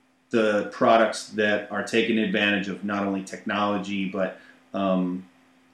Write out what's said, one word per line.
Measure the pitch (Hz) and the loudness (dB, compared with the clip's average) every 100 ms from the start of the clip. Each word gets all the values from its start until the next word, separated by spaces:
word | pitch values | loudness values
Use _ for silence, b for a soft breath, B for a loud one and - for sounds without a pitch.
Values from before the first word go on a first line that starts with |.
| _ _ - | _ _ -2
the | 117 107 104 - | 2 4 2 -2
products | - 123 113 107 - - | 0 4 6 4 0 -8
that | 104 104 104 - | -2 0 0 -2
are | 104 | -6
taking | 101 117 113 110 | -2 0 2 2
advantage | 101 104 101 101 98 | 0 0 2 0 -2
of | 90 | -6
not | 101 101 101 | -4 -2 -2
only | 98 | -4
technology, | 95 - 110 101 104 101 92 101 95 | -6 -10 -6 -2 0 -2 -4 -4 -4
but, | 98 92 - b b _ | -2 -4 -6 b b _
um, | 98 95 92 90 92 - _ _ _ _ | -4 0 2 0 -4 -10 _ _ _ _